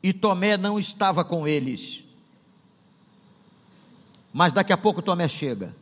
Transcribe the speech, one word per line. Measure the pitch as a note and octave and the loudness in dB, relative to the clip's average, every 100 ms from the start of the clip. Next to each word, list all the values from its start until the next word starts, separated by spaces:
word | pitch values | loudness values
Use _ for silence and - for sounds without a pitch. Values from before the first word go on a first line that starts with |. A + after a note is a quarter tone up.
e | F#3+ | 0
Tomé | F#3+ G#3+ F#3 G#3 G3+ | 2 0 2 2 2
não | G3 G#3 | 0 -2
estava | - - G3 E3+ | -4 0 0 2
com | F3 E3 D3+ | -2 -2 0
eles. | D3+ C3 A2+ - - - _ _ _ _ _ _ _ _ _ _ _ _ _ _ _ _ _ _ - _ - _ | -2 -2 -8 -10 -16 -20 _ _ _ _ _ _ _ _ _ _ _ _ _ _ _ _ _ _ -20 _ -20 _
Mas | C#3 F3 | 2 4
daqui | F3 F#3+ | 4 2
a | F3+ | 2
pouco | G#3+ F3 | 2 0
Tomé | G3 F3 E3 | -2 0 -2
chega. | - C#3+ G#2+ F2+ - | -2 -6 -6 -10 -14